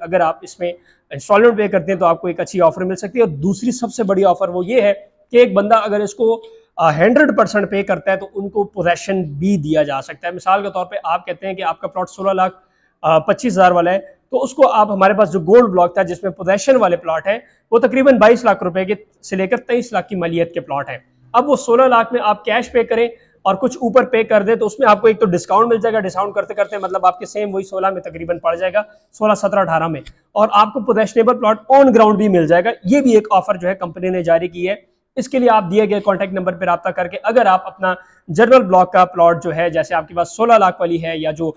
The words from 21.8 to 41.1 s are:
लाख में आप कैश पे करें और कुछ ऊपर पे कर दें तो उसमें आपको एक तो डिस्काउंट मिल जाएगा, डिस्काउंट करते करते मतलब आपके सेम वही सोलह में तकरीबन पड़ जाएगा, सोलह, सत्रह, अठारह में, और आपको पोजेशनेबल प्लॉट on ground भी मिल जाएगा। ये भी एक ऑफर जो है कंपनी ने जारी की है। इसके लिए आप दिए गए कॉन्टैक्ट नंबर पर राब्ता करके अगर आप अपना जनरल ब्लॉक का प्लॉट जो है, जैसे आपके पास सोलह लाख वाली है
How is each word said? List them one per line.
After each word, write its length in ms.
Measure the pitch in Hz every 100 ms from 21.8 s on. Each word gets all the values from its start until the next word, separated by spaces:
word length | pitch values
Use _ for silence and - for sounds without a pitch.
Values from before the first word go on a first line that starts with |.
| 262
लाख 260 | 233 226
में 60 | 240
आप 200 | 214 208 -
कैश 220 | 220 240
पे 160 | 247
करें 260 | 226 226 233 233 _ _ 190
और 100 | 190
कुछ 220 | 247 -
ऊपर 260 | 240 247 247
पे 180 | 226
कर 200 | 220 214
दें 140 | 196 226
तो 60 | 214
उसमें 220 | 202 254
आपको 200 | 208 226
एक 120 | 220
तो 60 | 202
डिस्काउंट 440 | 175 - 190 240
मिल 100 | 226
जाएगा, 200 | 226 220
डिस्काउंट 360 | 190 180 202 202
करते 180 | 196
करते 240 | 208 202 208
मतलब 280 | 190 185 180
आपके 200 | 180 202
सेम 260 | 208 208
वही 120 | 190
सोलह 280 | 190 190 190
में 100 | 185
तकरीबन 380 | 180 165 165 170
पड़ 160 | 165 170
जाएगा, 300 | 185 196 208 _ _
सोलह, 200 | - 214 208
सत्रह, 260 | 202 196
अठारह 260 | 180 165 165
में, 140 | 147 - _ _ 208
और 140 | 214
आपको 260 | 208 214 254
पोजेशनेबल 520 | 214 214 214 247 226 247
प्लॉट 300 | 220 214 _
on 200 | 269 277
ground 240 | 226 214 202
भी 120 | 214
मिल 180 | 180 156
जाएगा। 260 | 170 190 - 180
ये 160 | 277
भी 140 | 269 220
एक 100 | 208
ऑफर 260 | 190 185 190
जो 100 | 180
है 80 | 190
कंपनी 340 | 175 165 180
ने 140 | 185
जारी 240 | 165 165 175
की 180 | 170 180
है। 140 | 208 _ _ _ -
इसके 220 | - 262
लिए 100 | 247
आप 140 | 220 185
दिए 200 | 196 214
गए 120 | 208
कॉन्टैक्ट 320 | 202 190 196
नंबर 200 | 190 185
पर 120 | 175 180
राब्ता 260 | 170 190
करके 260 | 180 175 202
अगर 280 | 208 226 214
आप 160 | 185 190
अपना 280 | - 190 180 _ _ -
जनरल 340 | 160 233 254
ब्लॉक 280 | 202 185 180
का 100 | 185 180
प्लॉट 360 | 180 170 170
जो 80 | 175
है, 180 | 156 170
जैसे 240 | 165 151 170
आपके 180 | 156
पास 140 | 175 170
सोलह 300 | - 226 226
लाख 200 | 190 175
वाली 160 | 175 170
है 220 | 165